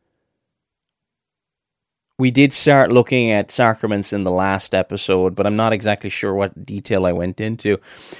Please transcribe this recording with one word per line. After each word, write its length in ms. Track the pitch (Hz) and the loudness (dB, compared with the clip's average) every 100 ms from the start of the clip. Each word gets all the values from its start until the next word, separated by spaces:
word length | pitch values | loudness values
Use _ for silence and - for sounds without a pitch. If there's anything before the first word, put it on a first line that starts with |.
| _ _ _ _ _ _ _ _ _ _ _ _ _ _ _ _ _ _ _ _ _ - | _ _ _ _ _ _ _ _ _ _ _ _ _ _ _ _ _ _ _ _ _ -2
we 120 | 131 | 2
did 240 | 123 143 | 4 4
start 380 | - - 139 95 | 4 4 4 6
looking 400 | 123 117 127 117 | 4 4 2 2
at 200 | 104 101 | 0 -2
sacraments 640 | - 120 107 107 101 98 | 0 0 0 -2 -4 -4
in 100 | 101 | -4
the 80 | 92 | -2
last 440 | 90 95 98 - 95 | 0 0 -2 -2 -2
episode, 580 | 92 101 - 95 92 | -2 -6 -2 0 0
but 140 | 90 101 | 0 -2
I'm 80 | 107 | 0
not 180 | 113 | 0
exactly 360 | 110 107 101 101 | 0 -2 -4 -6
sure 240 | - 104 | -6 -4
what 320 | 98 98 - - | -2 -4 -6 -12
detail 400 | 101 - 98 92 | -10 -2 0 0
I 80 | |
went 280 | 87 90 90 | -2 -4 -6
into. 380 | 107 117 104 98 - - - | -8 -4 -2 -2 -6 -20 -20